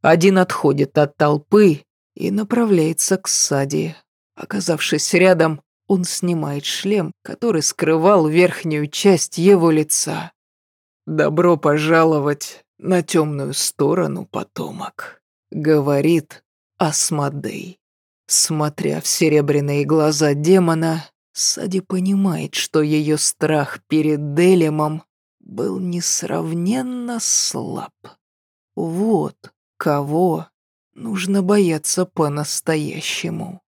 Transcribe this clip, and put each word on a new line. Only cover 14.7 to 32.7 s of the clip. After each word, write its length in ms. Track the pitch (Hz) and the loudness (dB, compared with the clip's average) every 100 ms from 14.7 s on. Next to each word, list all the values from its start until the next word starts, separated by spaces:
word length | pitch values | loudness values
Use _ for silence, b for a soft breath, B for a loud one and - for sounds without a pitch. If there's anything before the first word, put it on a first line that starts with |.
| 71 - - - - _ _ _ | -10 -14 -14 -18 -20 _ _ _
говорит 920 | 156 151 151 139 143 151 165 151 - _ _ _ _ | -6 0 0 2 0 2 0 -2 -20 _ _ _ _
Асмодей. 1000 | 175 151 - 151 139 143 117 110 185 - _ _ _ _ - | -2 -2 -2 -2 -4 -6 -10 -12 -16 -20 _ _ _ _ -4
Смотря 720 | - - 156 151 151 151 151 | -2 0 -2 -2 -2 -4 -4
в 60 | - | -4
серебряные 800 | - 160 151 147 147 143 143 | 0 4 4 2 0 0 -2
глаза 500 | 143 160 151 147 151 | 2 2 2 2 0
демона, 720 | 143 156 190 170 160 160 160 - _ _ | 2 4 4 4 0 -2 -4 -8 _ _
Сади 480 | - - - 185 185 | -6 -4 -4 -4 -4
понимает, 720 | 185 185 185 196 196 160 147 | -4 -4 0 2 0 -2 -6
что 260 | - - 160 | -6 -2 0
ее 380 | 151 151 151 151 | 2 0 0 0
страх 640 | - - 151 156 139 - _ | -2 -2 0 0 -2 -8 _
перед 460 | 156 151 151 147 | 0 0 -2 -2
Делимом 680 | 143 180 185 160 151 151 156 _ _ _ _ | 2 4 4 2 0 -2 -4 _ _ _ _
был 340 | - - 120 190 | -16 -6 -6 -4
несравненно 1400 | 180 175 170 - 170 160 165 170 180 254 254 247 240 233 | -6 -4 -4 -4 -4 -6 -4 -4 -2 -2 -4 -8 -8 -6
слаб. 760 | - - - - - - - _ - _ _ _ _ _ _ | -2 -2 -2 -6 -8 -10 -12 _ -20 _ _ _ _ _ _
Вот 800 | - 165 170 220 190 147 _ - _ _ _ | -8 -6 -2 0 0 0 _ -20 _ _ _
кого 720 | 165 143 143 156 180 160 165 _ _ _ _ | -2 0 0 0 2 0 -6 _ _ _ _
нужно 480 | - 226 190 185 202 | -12 -6 -4 0 0
бояться 640 | 185 208 180 156 - - 185 | 2 2 2 0 -2 -2 -2
по-настоящему. 1600 | - 151 147 151 - - | 0 -2 -2 -6 -6 -2